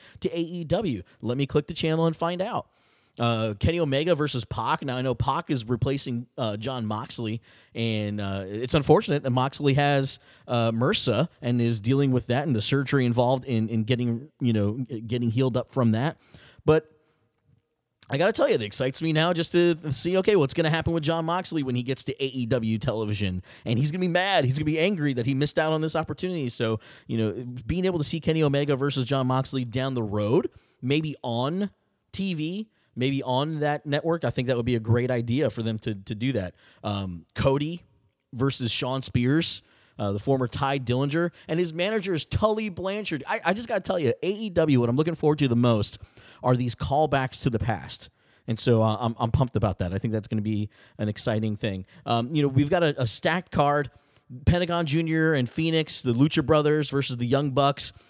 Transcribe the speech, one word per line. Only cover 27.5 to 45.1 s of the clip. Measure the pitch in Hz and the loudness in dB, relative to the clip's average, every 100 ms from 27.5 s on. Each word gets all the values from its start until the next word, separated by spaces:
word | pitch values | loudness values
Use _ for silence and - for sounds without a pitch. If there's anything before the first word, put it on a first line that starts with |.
| 123 110 | -8 -4
being | 170 | 0
able | 185 180 | 0 0
to | |
see | 143 165 | -2 -2
Kenny | 165 160 | 0 2
Omega | 151 139 143 135 | 2 2 2 0
versus | 143 135 120 | 0 0 0
Jon | 139 127 | 0 2
Moxley | 127 131 135 | 0 0 -4
down | 123 117 131 | -4 -2 -2
the | 127 | -2
road, | 107 104 104 143 349 - _ _ | -2 0 2 2 0 -6 _ _
maybe | 127 147 156 139 | -2 0 0 -6
on | 127 117 131 180 202 - _ _ _ | -4 -2 -2 -2 -4 -8 _ _ _
T | - 190 | -6 -4
V, | 165 156 190 220 _ _ | -2 -4 -6 -10 _ _
maybe | - 131 139 | -4 0 0
on | 127 127 147 156 | 0 0 0 -2
that | 147 147 - | -2 -2 -2
network, | 143 165 165 | -2 0 -2
I | 123 | -2
think | - 127 | -2 0
that | 123 | 0
would | 120 | 0
be | 120 | 0
a | |
great | 110 120 123 | 2 2 2
idea | 123 120 123 139 | 0 0 0 0
for | - | 0
them | 113 110 | -4 -4
to, | - | -4
to | 101 101 | -6 -6
do | 107 127 | -4 -2
that. | 120 90 - _ _ | -2 -4 -8 _ _
Um, | - 101 95 87 - | -6 -4 -4 -8 -10
Cody | - 139 139 147 175 - _ _ _ _ | -2 2 2 0 -8 -14 _ _ _ _
versus | 120 135 - 117 | -2 -2 0 -2
Shawn | - 127 135 | -2 -2 -4
Spears, | - 127 123 151 165 - - _ _ - | -4 0 2 2 2 -2 -8 _ _ -6
uh, | 104 | -2
the | 101 | -2
former | 135 135 123 | 0 0 0
Tye | - 139 139 | -2 -2 0
Dillinger, | 120 123 139 156 170 - - | 0 0 0 0 -2 -4 -4
and | 170 | -2
his | 175 | -2
manager | 160 185 220 196 | -2 -2 -2 -2
is | 170 - | -4 -2
Tully | - 214 220 214 | 0 0 0 -4
Blanchard. | 175 185 208 208 208 135 | -4 -4 -4 -4 -6 -4
I, | 220 170 | -4 -2
I | |
just | 196 233 | -2 -2
gotta | 214 | -4
tell | - 180 | -2 0
you, | 135 - | 0 0
A | 165 | -2
E | 208 220 | -4 -2
W, | 170 160 131 | 2 4 4
what | 120 | 4
I'm | 123 | 2
looking | 160 | 0